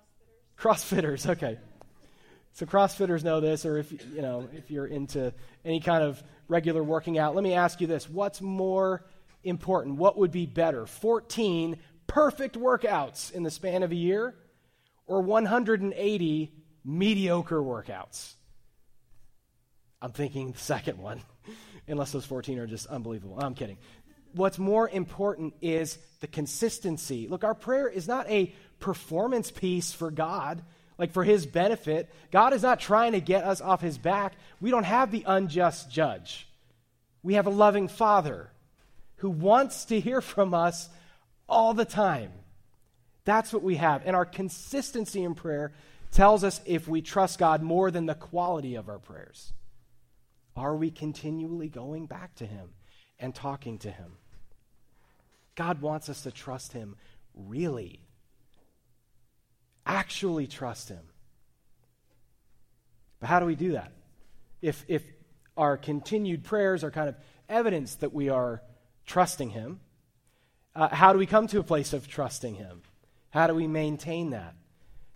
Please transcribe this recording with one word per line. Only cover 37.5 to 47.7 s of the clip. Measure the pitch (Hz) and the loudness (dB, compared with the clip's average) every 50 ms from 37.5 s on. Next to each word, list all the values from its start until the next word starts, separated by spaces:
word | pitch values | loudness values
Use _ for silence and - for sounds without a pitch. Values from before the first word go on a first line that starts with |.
loving | 202 202 208 208 202 208 190 - | 6 8 8 8 8 6 0 -2
Father | - - 226 214 208 196 156 147 113 85 76 - - _ _ _ _ _ _ _ - - - - - | 0 2 4 6 6 6 4 2 -6 -8 -12 -16 -20 _ _ _ _ _ _ _ -20 -20 -20 -20 -12
who | - 196 196 | -6 -4 -4
wants | 170 151 170 196 220 254 277 240 - - - | -2 2 4 6 6 6 6 2 -2 -10 -4
to | - 226 214 | 0 0 0
hear | 151 233 254 254 | 0 0 -2 -2
from | - - - 214 196 185 175 | -2 -2 2 2 2 2 4
us | 170 170 175 170 - - - - - - - - _ _ _ _ _ _ - | 2 2 2 0 -2 -12 -14 -18 -20 -20 -20 -20 _ _ _ _ _ _ 2
all | 160 226 226 226 226 | 4 6 6 6 4
the | 220 220 | 2 0
time. | - - 202 208 185 156 123 107 90 - - - - - - - _ _ _ _ _ _ _ _ _ _ _ - | 0 0 0 2 2 0 -2 -6 -10 -14 -18 -20 -20 -20 -20 -20 _ _ _ _ _ _ _ _ _ _ _ 0
That's | 196 214 220 220 - | 2 2 2 2 0
what | 226 208 | -4 -2
we | 175 190 175 | 0 0 0
have. | 147 170 156 147 - - | 2 4 2 2 2 0
And | 185 185 | 0 2
our | 180 180 | 2 0
consistency | 175 - - 190 180 - - - - 269 277 262 - - 233 214 - - 196 | 0 -4 -8 -8 -8 -8 -12 -12 -6 -6 -6 -6 -4 -6 -6 -6 -4 -4 -4
in | 180 175 165 | -4 -4 -4
prayer | - - 165 147 143 151 147 - - - - - - - - | -6 -4 -4 -4 -4 -4 -8 -10 -16 -20 -20 -20 -12 -4 6
tells | - 190 196 208 214 196 196 | 8 10 10 10 10 8 4
us | 196 185 - - | 0 -2 -4 -4
if | - 175 160 160 156 | -2 -2 -2 -2 -2
we | 160 160 | -4 -4
trust | 160 - - 196 190 175 - - | -4 -2 2 2 2 2 2 2
God | 180 160 156 156 | 4 4 4 4
more | 160 165 | 2 0